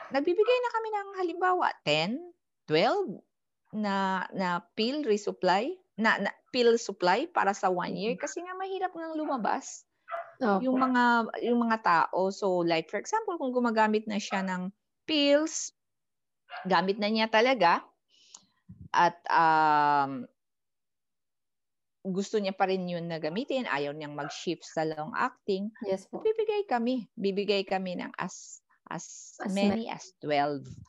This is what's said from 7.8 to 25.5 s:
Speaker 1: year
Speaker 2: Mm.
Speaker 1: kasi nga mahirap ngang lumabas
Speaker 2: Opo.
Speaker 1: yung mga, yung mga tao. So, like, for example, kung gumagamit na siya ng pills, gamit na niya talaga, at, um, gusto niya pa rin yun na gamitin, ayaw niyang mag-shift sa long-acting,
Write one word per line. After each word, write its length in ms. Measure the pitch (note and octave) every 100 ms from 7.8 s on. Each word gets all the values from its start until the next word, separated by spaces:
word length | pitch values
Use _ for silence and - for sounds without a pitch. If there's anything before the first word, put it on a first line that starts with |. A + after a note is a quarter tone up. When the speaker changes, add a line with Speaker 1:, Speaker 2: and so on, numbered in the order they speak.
| E3+
Speaker 1:
year 240 | - G#3 F#3
Speaker 2:
Mm. 40 |
Speaker 1:
kasi 200 | D4 E4+
nga 120 | F4+ F#4
mahirap 320 | F#4+ F#4+ F#4
ngang 240 | E4 E4
lumabas 720 | D#4 D#4 C4+ G3 - - - _ _ - - - -
Speaker 2:
Opo. 160 | A#3+ G3 C4
Speaker 1:
yung 120 | C4
mga, 480 | C4 B3 A#3+ A#3 A3 - A3
yung 120 | A#3+
mga 160 | A#3 A3
tao. 460 | F#3 E3 - E3 F#3+
So, 240 | G3 G3 F3+ E3+
like, 240 | E3 E3
for 80 | G3+
example, 400 | - A4 A4 E4+
kung 160 | C4+
gumagamit 540 | B3 A#3+ A3 G#3+ G#3+ A3
na 80 | G#3
siya 240 | - G3
ng 320 | F#3+ F3+ F3+ - _ _ -
pills, 640 | D#4 C#4+ C#4+ D#4 - - - _ _ _ _ _ _ _ - F#3
gamit 320 | F3 F#3+ G#3+
na 80 | G#3
niya 240 | A3 A3
talaga, 540 | A3 B3 C4 E3+ D#3+ - _ _ _ _ - _ _ - - F2
at, 300 | - F3 - -
um, 960 | D#3 D#3+ D#3 D#3 D3+ D3 C#3+ C#3 C3 B2 _ _ _ _ _ _ _ _ _ _ _ _ _ _ _ _ _ F#3+
gusto 320 | F#3 G3 A3
niya 160 | G3 F#3+
pa 140 | F#3+
rin 180 | F#3+ F3+
yun 160 | F3
na 160 | E3+ D#3+
gamitin, 480 | D#3 F3+ D4 C4 A#3+
ayaw 240 | C#3+ C#3+
niyang 240 | D3+ D3 D3
mag-shift 480 | D3 - - D#3+
sa 220 | - - D#3
long-acting, 840 | D#3 D#3 - B3+ - -